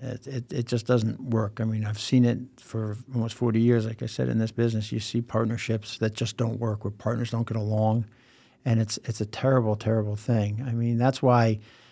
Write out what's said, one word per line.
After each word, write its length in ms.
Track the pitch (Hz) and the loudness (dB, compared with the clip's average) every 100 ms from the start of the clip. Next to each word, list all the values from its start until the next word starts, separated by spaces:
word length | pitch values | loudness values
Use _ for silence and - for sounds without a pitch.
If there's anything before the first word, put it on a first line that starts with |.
It, 240 | 120 110 135 | -12 -10 -10
it, 280 | 131 123 | -10 -6
it 120 | 147 117 | -6 -2
just 200 | 120 - | -4 2
doesn't 340 | 123 113 - | 2 2 -4
work. 380 | 135 113 104 - | -2 -2 -2 -4
I 60 | 110 | -4
mean, 200 | 110 104 | -2 -4
I've 140 | 107 | -6
seen 260 | - 131 120 | 2 4 4
it 140 | 113 - - | 2 -8 -18
for 400 | - 113 107 104 - | -10 -6 -6 -8 -6
almost 220 | 123 113 - | -4 -4 -2
forty 240 | 120 110 | 0 4
years, 260 | 120 117 110 | 4 4 2
like 160 | 107 | -6
I 60 | 113 | -8
said, 220 | - 123 | -4 0
in 100 | 113 | 0
this 120 | 110 | -2
business. 400 | 117 117 107 104 | 0 0 0 -4
You 80 | 113 | -6
see 220 | - 117 | -2 -4
partnerships 800 | 117 113 113 117 - 110 - - | -2 -2 0 -2 -2 -4 -4 -4
that 160 | 110 107 | -4 -2
just 220 | 120 - | -6 -2
don't 220 | 117 110 | -4 -2
work, 240 | 113 104 | -4 -4
where 80 | 104 | -6
partners 380 | - 110 117 117 | -4 -4 -2 -2
don't 180 | 113 113 | -2 -2
get 100 | 113 | -2
along, 480 | 107 107 110 113 107 _ _ _ _ _ 123 | 0 2 4 2 -2 _ _ _ _ _ 0
and 140 | 113 | 0
it's, 180 | 110 - | 0 -4
it's 180 | - - | -6 -6
a 60 | 110 | -6
terrible, 480 | - 135 131 110 104 | 0 4 4 4 0
terrible 400 | 110 113 104 104 | 2 0 0 -4
thing. 500 | - 113 104 107 135 | 0 2 2 -2 -4
I 40 | |
mean, 260 | 117 117 117 | -2 0 2
that's 240 | 127 127 | 2 4
why, 380 | 131 120 113 107 - - - | 4 6 4 2 -6 -20 -20